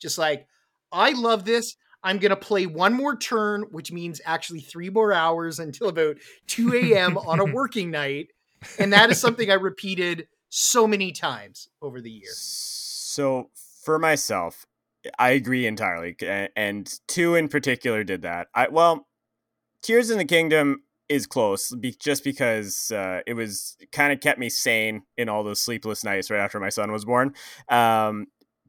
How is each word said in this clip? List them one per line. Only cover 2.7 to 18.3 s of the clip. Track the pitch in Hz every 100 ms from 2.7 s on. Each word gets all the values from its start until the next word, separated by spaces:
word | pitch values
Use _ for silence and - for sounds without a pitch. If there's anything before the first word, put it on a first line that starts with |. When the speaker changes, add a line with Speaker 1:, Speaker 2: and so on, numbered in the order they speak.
| 156 185
Speaker 1:
more | 247 285 269
turn," | - 226 214 208 214
which | 156 -
means | 170 170 156
actually | - 165 - 165
three | 135 170 175
more | 196 214
hours | 185 165 165 165 160
until | 160 135 214
about | 165 156 147 - - -
two | - 233 247
A | 247 208
M | 180 170
on | - 160
a |
Speaker 2:
<laughs> | 196
Speaker 1:
working | 220 269 226 175
night. | 156 143 143 170 _ _ _ - -
And | 196
that | 202 226
is | -
something | 240 233 208
I |
repeated | 196 185 185 196 185 180 170 160 _ _
so | - - 247 220
many | 208 190
times | 151 165 120 101 101 - _
over | 147 127
the | 117
years. | 110 95 90
Speaker 3:
So | - - - - - - - - 139 131 120 - - -
for | - 156
myself, | 160 151 - 101 85 - - _ _ _ - -
I | 123
agree | 139 117 127 120
entirely. | 107 104 85 85 87
A-, | 85 98 98
and | - 104 101 98 - -
two | - 170
in | 170 156
particular | 147 131 123 127 110
did | 101 92
that. | 87